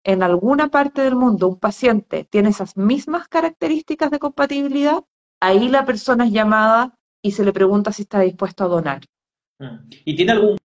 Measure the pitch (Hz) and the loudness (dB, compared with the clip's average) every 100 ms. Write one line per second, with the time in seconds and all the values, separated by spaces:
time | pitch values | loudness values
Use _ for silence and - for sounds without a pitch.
0 | - 190 180 175 214 285 302 285 285 285 | -2 0 2 2 2 0 2 0 0 0
1 | 269 254 254 196 185 185 214 - 254 214 | 0 2 2 2 0 0 -4 0 0 0
2 | - 156 156 208 208 202 190 190 202 277 | -2 -10 -4 0 2 0 -4 -2 0 0
3 | 294 339 349 330 330 330 330 311 - 302 | -4 -8 -4 -4 -4 -4 -4 -4 -4 -4
4 | 302 294 294 285 285 285 285 277 285 330 | -2 -2 -6 -4 -4 -2 -4 -2 0 -2
5 | - _ _ _ 185 196 247 269 262 220 | -4 _ _ _ 2 2 4 0 0 -4
6 | - 240 240 208 214 214 220 226 247 - | -2 0 2 2 2 2 4 2 0 -6
7 | _ _ 208 202 202 196 190 202 208 208 | _ _ -6 0 -2 2 2 2 0 -6
8 | 202 202 185 180 190 - 185 170 151 139 | -4 0 0 0 -8 -4 -2 -2 -2 -8
9 | - _ _ _ _ _ 131 113 - - | -12 _ _ _ _ _ -16 -16 -20 -14
10 | - 151 185 220 214 202 | -8 -2 0 2 2 0